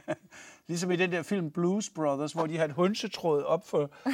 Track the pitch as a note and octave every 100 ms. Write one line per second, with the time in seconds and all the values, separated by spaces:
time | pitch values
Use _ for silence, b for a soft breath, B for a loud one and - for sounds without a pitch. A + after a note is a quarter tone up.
0 | - G#3 - - - - - E3+ F3+ F3
1 | F#3 F3 D3+ G3+ D#3+ E3 F3 G3+ G3+ -
2 | D3+ C#3 D3 E3 D#3+ E3 D#3 C#3 F3+ A3
3 | G#3+ - E3+ D3 C#3+ E3 - D#3+ C#3+ B
4 | C4